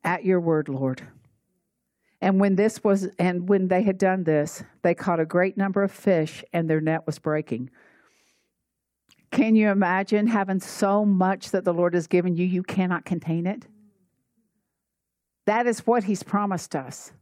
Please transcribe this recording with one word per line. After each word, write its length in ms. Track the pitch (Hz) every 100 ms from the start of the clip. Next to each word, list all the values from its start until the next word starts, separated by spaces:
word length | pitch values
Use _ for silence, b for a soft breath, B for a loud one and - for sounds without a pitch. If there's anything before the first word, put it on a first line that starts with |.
At 200 | - 175
your 140 | 139 185
word, 300 | 170 156 151
Lord. 340 | 131 135 131 - - _ _ _ _ _ _ _ _ _ _
And 180 | 190 190
when 180 | 202 190
this 280 | 214 -
was, 220 | 214 196 190 -
and 300 | 180 180 180
when 200 | 202 185
they 140 | 185
had 140 | 202 190
done 280 | 190 190
this, 380 | 165 151 147 - - _
they 120 | 175
caught 240 | 175 185 170
a 80 | 160
great 300 | 175 190 190
number 260 | 196 196
of 80 | 196
fish, 540 | - - 175 156 - -
and 160 | 170 165
their 120 | 156
net 260 | 156 160 160
was 120 | 156
breaking. 520 | - 151 156 117 127 b b b b b b b b _ _ _ _ _ _ _ _
Can 260 | 269 226 220
you 140 | 214
imagine 560 | 196 185 185 196 208 214
having 340 | 220 196 190
so 460 | - - 202 202 208
much 440 | 190 185 190 -
that 120 | 190
the 100 | 185
Lord 200 | 170 175
has 120 | 175 160
given 300 | 180 180 170
you, 80 |
you 180 | 180 180
cannot 440 | 185 - 185 175 -
contain 400 | 175 160 165 170
it? 200 | 220 - _ _ _ _ _ _ _ _ _ _ _ _ _ _ _ _ _ -
That 200 | 214 240
is 200 | 226 -
what 180 | 240
he's 180 | 196 196
promised 520 | - 202 202 180 -
us. 380 | 147 131 - - _